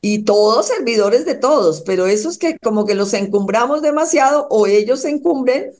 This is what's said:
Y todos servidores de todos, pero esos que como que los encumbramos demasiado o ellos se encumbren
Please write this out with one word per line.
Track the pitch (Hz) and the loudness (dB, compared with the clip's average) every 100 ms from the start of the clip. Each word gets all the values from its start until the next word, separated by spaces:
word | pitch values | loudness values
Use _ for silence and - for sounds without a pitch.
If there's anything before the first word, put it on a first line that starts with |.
Y | 202 208 | -2 -2
todos | 214 208 208 233 403 | 2 4 4 2 0
servidores | 466 254 226 196 233 | -2 -2 0 2 2
de | 320 | 0
todos, | 269 254 294 185 156 | -2 2 2 2 0
pero | - 185 185 | -2 -2 0
esos | 214 220 339 | 0 -2 -4
que | 330 330 | -4 -2
como | 226 214 202 | -2 -2 -2
que | |
los | 196 202 | -2 -2
encumbramos | 202 196 202 196 208 240 294 | -2 -2 -2 0 0 0 0
demasiado | 302 294 320 311 269 294 285 | 0 0 0 2 2 2 0
o | 220 202 | 0 4
ellos | 202 214 262 | 2 2 -2
se | 302 | -2
encumbren | 294 339 285 254 262 403 - | -4 -2 0 0 -2 -4 -14